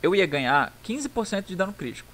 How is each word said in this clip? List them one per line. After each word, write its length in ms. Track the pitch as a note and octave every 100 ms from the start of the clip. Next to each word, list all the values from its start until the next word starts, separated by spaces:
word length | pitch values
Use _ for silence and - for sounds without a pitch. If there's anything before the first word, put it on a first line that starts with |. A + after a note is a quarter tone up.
eu 140 | D#3+ G3
ia 100 | F3+
ganhar 480 | C#3+ B2+ C#3+ B2+ -
quinze 260 | - B3+ C#4+
por 180 | - G#3+
cento 200 | G3 G3
de 80 | F3+
dano 180 | F#3+
crítico. 360 | G3+ B2+ A2 -